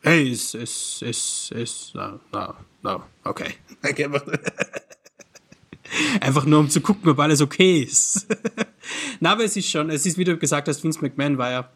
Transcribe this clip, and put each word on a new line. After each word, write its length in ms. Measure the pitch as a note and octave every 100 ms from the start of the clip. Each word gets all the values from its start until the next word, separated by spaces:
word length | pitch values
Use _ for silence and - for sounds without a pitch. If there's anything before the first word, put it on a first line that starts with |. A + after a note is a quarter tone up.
„Hey, 280 | - E3 C3+
es, 240 | A#2 -
es, 480 | A#2 A#2 - - -
es, 480 | A#2 A2+ - - -
es, 380 | A2+ A#2 - -
no, 260 | - G2+ G2 _
no, 220 | G2+ F#2+ - F#2+ _
no, 200 | F#2+ F#2 - _
okay.“ 300 | - - - - _ -
<laughs> 280 | C#3+ C#3+ D3 C#3 - D#3 - - - - _ - - _ - - _ _ _ - - - D4+ A#3+
Einfach 240 | C3+ C#3
nur, 160 | C#3 D3+
um 80 | D3
zu 120 | D#3
gucken, 300 | - G3 E3+
ob 80 | C#3
alles 220 | D3 D3+
okay 420 | D3 - F#3 E3+
ist. 440 | B2 - - G#3 - G#3+ - - A3
<laughs> 460 | _ - - C#4 B3
Na, 120 | E3
aber 120 | G#3+
es 120 | A3 G#3
ist 140 | -
schon, 200 | D#3 D#3
es 140 | D#3
ist, 140 | F3+ E3
wie 60 |
du 120 | F3+ E3+
gesagt 320 | D3 D3 C#3+
hast, 160 | D3
Vince 160 | E3 D#3
McMahon 380 | C#3+ C#3 C#3+ C#3
war 120 | B2
ja 200 | B2+ B2+